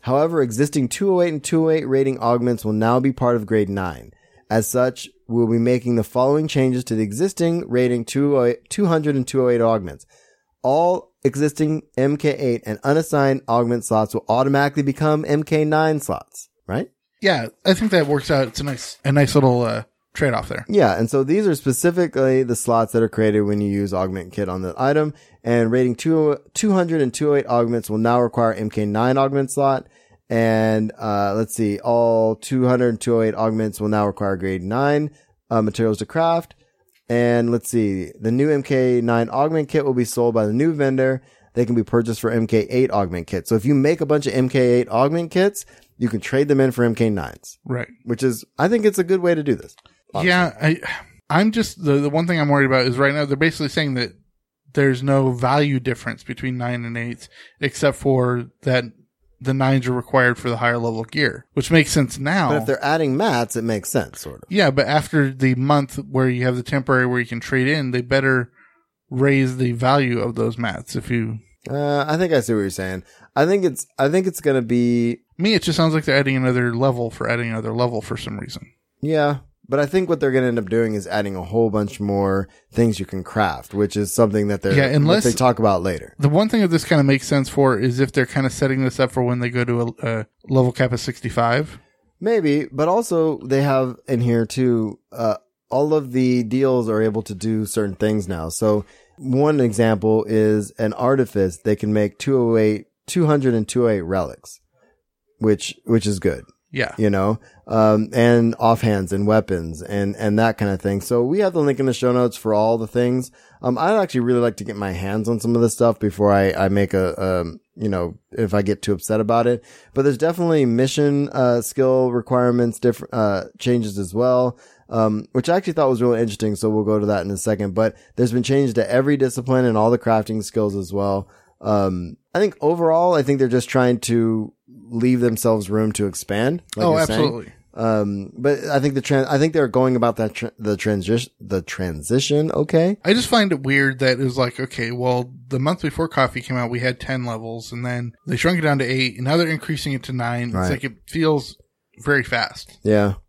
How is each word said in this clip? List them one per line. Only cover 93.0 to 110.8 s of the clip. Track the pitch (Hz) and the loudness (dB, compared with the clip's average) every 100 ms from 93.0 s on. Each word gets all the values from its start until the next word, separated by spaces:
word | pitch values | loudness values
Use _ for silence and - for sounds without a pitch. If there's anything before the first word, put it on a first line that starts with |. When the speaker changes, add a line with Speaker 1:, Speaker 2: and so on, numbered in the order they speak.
| 233 170 160 147 | 0 0 0 -2
Speaker 1:
they | 127 135 | -2 0
have | 143 135 127 120 - | 2 0 0 -6 -4
in | 123 | 0
here | 120 117 113 | 2 2 0
too, | - 127 117 107 - _ | 0 2 2 -2 -8 _
uh, | 117 113 101 _ _ _ | -4 -2 -2 _ _ _
all | 123 151 | -2 2
of | 156 135 | 0 0
the | 127 127 123 | 0 2 2
deals | 113 127 135 127 113 | 0 0 2 2 0
are | 107 | 0
able | 110 107 | 0 -2
to | 104 | -6
do | 98 110 110 | -6 -2 -2
certain | 104 - 104 | -2 -2 -4
things | 92 107 107 92 | 0 0 0 -2
now. | 87 80 | -6 -6
So | - 110 104 - - _ - | -2 0 0 -2 -18 _ -14
one | 131 131 147 151 | -2 2 2 2
example | 120 104 113 107 110 110 104 | 2 2 2 2 2 2 2
is | 110 107 107 95 | 2 2 2 -2
an | - 110 | -4 -4
artifice. | 104 123 135 123 104 95 87 | 0 0 2 0 0 -2 -2
They | 110 104 | -4 -2
can | 104 | 0
make | 107 104 - | 0 0 -2
two | - 131 | -2 2
oh | 117 113 | 2 4
eight, | 107 107 - _ - | 2 0 -6 _ -6
two | 185 156 | 0 2
hundred | 147 131 | 2 2
and | 117 107 | 0 0
two | 123 117 | 0 2
oh | |
eight | 104 | 0
relics, | 82 95 76 - - - _ _ _ _ _ _ _ _ | -2 -4 -4 -8 -20 -20 _ _ _ _ _ _ _ _
which, | 110 104 - - | 0 0 -2 -12
which | - 113 98 | 0 0 0
is | 98 | -2
good. | 92 67 - _ _ | -2 -4 -12 _ _
Speaker 2:
Yeah. | 135 - - | -6 -6 0
Speaker 1:
You | 107 | 0
know, | 98 98 110 - _ - | 2 0 -2 -8 _ -4
um, | 113 110 107 107 | 4 4 4 2
and | 123 117 120 117 113 | 2 4 6 4 2
offhands | 117 117 117 101 92 | 2 2 2 0 -2
and | 98 104 | -2 2
weapons | 110 101 92 82 80 | 2 0 -6 -6 -10
and, | 90 101 101 | -8 -4 -4
and | 101 107 107 | -2 0 2
that | 113 107 | 0 0
kind | 104 | -2
of | 95 | -2